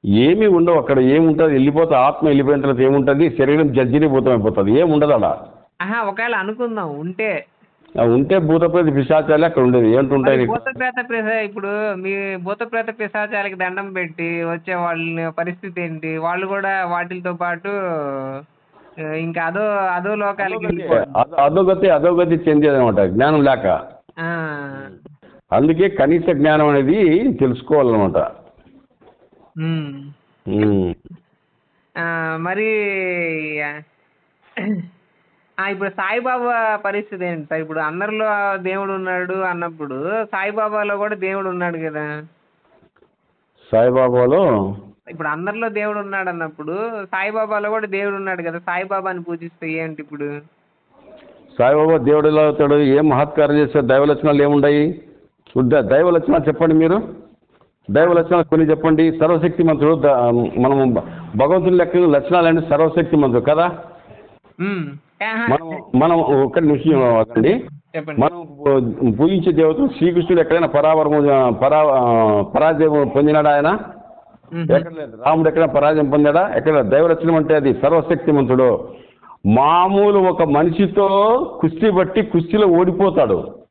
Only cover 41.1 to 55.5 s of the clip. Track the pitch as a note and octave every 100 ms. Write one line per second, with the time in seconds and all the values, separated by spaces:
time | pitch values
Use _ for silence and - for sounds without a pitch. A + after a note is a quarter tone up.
41.1 | G#3 F#3 G3 F#3+ F3+ F3 E3+ D#3+ D3+ D3+
42.1 | D3+ D#3+ _ _ _ _ _ _ _ _
43.1 | _ _ _ _ _ _ A2 A#2+ B2+ B2+
44.1 | B2 B2 D#3+ F#3 A2 G2 G2+ - _ -
45.1 | E3 D#3 D#3 F#3+ G#3+ A3+ G#3 G#3 G#3 G3
46.1 | G3 F#3 E3+ D#3+ D#3 D3+ F3+ A3+ A3+ F#3+
47.1 | F#3+ G3 A3 G#3+ G#3+ G#3 A3 G#3+ G3 G3+
48.1 | G3 F#3+ F#3 E3+ E3 F3 F3+ F#3+ G3 F#3+
49.1 | F3+ E3+ E3+ E3+ _ E3 D#3+ D#3+ D3+ D3
50.1 | D3 D3 D3 D#3 _ _ _ _ _ -
51.1 | - - - _ - B2 D3 D#3 D#3+ C3
52.1 | D3+ D3+ D3+ D3+ D3+ C#3+ D3 C#3+ C#3 D#3
53.1 | C3 D3 D#3 C#3+ D3 D3 D3+ B2+ C3+ C#3+
54.1 | D3 D#3 C#3+ C#3+ D3 C#3+ D3 D3+ F3 -
55.1 | - _ _ _